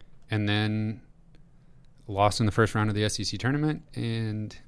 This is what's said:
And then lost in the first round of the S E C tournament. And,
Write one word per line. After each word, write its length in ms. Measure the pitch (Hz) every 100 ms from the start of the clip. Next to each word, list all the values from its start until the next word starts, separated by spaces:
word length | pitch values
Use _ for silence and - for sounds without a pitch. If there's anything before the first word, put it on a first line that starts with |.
| - - -
And 180 | 107 104
then 520 | 107 107 107 107 110 - - - - - - - - - - -
lost 320 | 98 104 -
in 40 | 110
the 60 |
first 240 | - 110 113
round 140 | 107
of 60 | 104
the 80 | 107
S 140 | -
E 40 |
C 140 | 95 104
tournament. 460 | 117 143 151 156 - -
And, 600 | 117 113 110 107 107 -